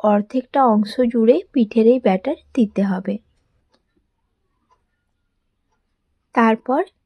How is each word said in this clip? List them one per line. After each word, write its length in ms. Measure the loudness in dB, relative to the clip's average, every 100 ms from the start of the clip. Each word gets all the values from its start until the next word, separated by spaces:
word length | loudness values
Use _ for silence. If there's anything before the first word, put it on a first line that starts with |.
অর্ধেকটা 560 | 0 0 -2 -6 -4 0 2
অংশ 280 | 0 -2 -2 -2
জুড়ে 260 | 2 2 2 -2
পিঠের 340 | -2 0 2 2
এই 120 | 2
ব্যাটার 380 | 0 -2 -4 -8 _
দিতে 280 | -4 -2 -2
হবে। 320 | -4 -4 -6 -10 _ _ _ _ _ _ _ _ _ _ _ _ _ _ _ _ _ _ _ _ _ _ _ _ _ _ _ _ _ _ _ 0
তারপর 460 | 0 0 -2 -4 -4 _